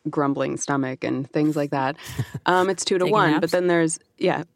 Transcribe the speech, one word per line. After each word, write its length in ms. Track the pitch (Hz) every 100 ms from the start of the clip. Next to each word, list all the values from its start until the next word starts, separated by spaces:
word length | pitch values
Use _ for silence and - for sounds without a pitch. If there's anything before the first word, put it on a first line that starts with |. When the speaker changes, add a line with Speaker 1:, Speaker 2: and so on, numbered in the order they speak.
| 151
Speaker 1:
grumbling 460 | 156 139 139 135 -
stomach 480 | - 139 131 131
and 260 | 123 127 135
things 280 | 156 151 147
like 140 | 143
that, 260 | 143 131 - - -
Speaker 2:
<laughs> 240 | - - -
Speaker 1:
um, 240 | 180 185
it's 160 | 180 -
two-to-one. 400 | 190 175 214 175
Speaker 2:
Taking 80 | 147
Speaker 1:
But 0 |
Speaker 2:
naps? 100 | 165
Speaker 1:
then 160 | 180 180
there's, 320 | 170 165 - _ -
yeah, 260 | 185 139 160